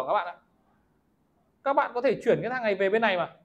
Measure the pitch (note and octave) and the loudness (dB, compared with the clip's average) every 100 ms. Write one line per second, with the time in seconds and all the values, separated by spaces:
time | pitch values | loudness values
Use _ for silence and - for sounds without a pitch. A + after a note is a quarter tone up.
0 | C3 G3 F3 - _ _ _ _ _ _ | 4 2 0 -6 _ _ _ _ _ _
1 | _ _ _ _ _ _ C4+ C#4+ C4 A#3+ | _ _ _ _ _ _ -2 -2 -4 -2
2 | C4+ B3+ B3 D#3+ A3 B3+ A3+ F#3+ G3 A3 | -2 0 0 0 -2 -4 -2 0 2 2
3 | A3 F#3 D#3 - | 2 0 -2 -8